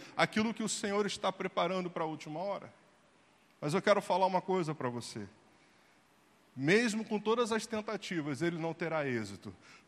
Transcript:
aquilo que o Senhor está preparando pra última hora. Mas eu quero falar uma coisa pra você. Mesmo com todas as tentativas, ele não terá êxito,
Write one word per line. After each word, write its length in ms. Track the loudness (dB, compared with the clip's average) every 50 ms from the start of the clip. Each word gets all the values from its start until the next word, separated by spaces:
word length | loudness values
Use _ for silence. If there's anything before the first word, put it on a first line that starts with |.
| -4 -4 2
aquilo 380 | 2 2 4 4 2 0 0 0
que 80 | -2
o 60 | -2 -2
Senhor 380 | -2 -4 -2 0 0 0 0
está 260 | 0 -2 -2 -2 -2
preparando 580 | 0 -2 -4 -2 0 2 2 2 2 0 -2 -2
pra 140 | -2 -2 -2
última 360 | -2 -4 -6 -8 -8 -6 -6
hora. 320 | -4 -4 -6 -6 -8 -14 -20 -20 -20 _ _ _ _ _ _ _ _ _ _ _ _ _ _ -6
Mas 140 | -2 0 0
eu 80 | 4
quero 180 | 6 6 6 6
falar 260 | 4 2 2 4 4
uma 140 | 4 2 2
coisa 340 | 2 2 2 2 0 0 -2
pra 140 | -2 -2 -2
você. 380 | -2 -4 -8 -8 -8 -10 -10 -10 -14 -20 _ _ _ _ _ _ _ _ _ _ _ _ _ _ _ _ _ _ _ _ _ _ -8
Mesmo 500 | 0 4 6 6 6 6 4 0 -2 -4
com 140 | -2 -2 -2
todas 340 | 0 2 2 2 2 2
as 140 | 0 -2 -2
tentativas, 720 | -2 -4 -4 -4 -4 -6 -6 -4 -4 -4 -2 -2 -2 -2 0
ele 180 | 0 -2 0 -2
não 140 | -4 -4
terá 340 | -4 -4 -4 -2 0 0 0
êxito, 480 | 0 0 -2 -2 -4 -8 -12 -12 -14 -16 -16 -18 -20 -20 -18 -8